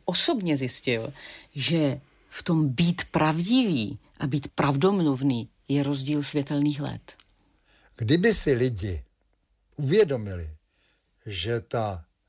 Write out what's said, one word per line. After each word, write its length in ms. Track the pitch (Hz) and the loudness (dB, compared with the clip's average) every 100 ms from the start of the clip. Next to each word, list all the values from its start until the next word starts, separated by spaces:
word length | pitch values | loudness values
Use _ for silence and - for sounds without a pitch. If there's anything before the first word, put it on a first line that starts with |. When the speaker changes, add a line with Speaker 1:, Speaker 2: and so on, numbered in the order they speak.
| - | -4
Speaker 1:
osobně 520 | 180 - 262 175 139 | -2 0 0 0 0
zjistil, 560 | 127 - - 117 113 - - - - 143 | -2 -4 -2 -2 -4 -12 -18 -20 -16 -6
že 460 | 117 165 143 131 - _ _ | 0 2 2 -2 -8 _ _
v 140 | - | -8
tom 260 | - 160 151 | 0 2 2
být 320 | 120 170 139 - | 2 2 0 -2
pravdivý 880 | - 156 160 180 254 226 139 104 110 _ - | 0 2 2 2 4 4 2 -2 -6 _ -8
a 80 | 143 | -4
být 200 | 143 - | -2 -4
pravdomluvný 1040 | - 143 139 185 202 156 131 139 120 101 _ - | -2 0 4 4 4 2 2 0 0 -4 _ -2
je 160 | 143 | 0
rozdíl 400 | 139 139 135 151 | 0 -2 -2 -2
světelných 580 | 143 151 139 147 147 143 | -2 -2 -2 0 0 0
let? 320 | 139 117 - - _ _ _ _ _ _ _ - | -6 -10 -14 -20 _ _ _ _ _ _ _ -6
Speaker 2:
Kdyby 360 | 110 165 226 | 2 4 4
si 200 | - 156 | 2 2
lidi 500 | 120 127 104 104 82 - _ _ _ _ _ _ - | 2 0 -2 -6 -6 -10 _ _ _ _ _ _ -8
uvědomili, 760 | 139 208 185 127 104 90 80 76 _ _ _ _ _ _ 110 | 2 4 4 0 -4 -8 -10 -14 _ _ _ _ _ _ -12
že 340 | 92 107 117 | -8 -4 -4
ta 460 | - 123 107 90 - _ | -4 -4 -4 -6 -12 _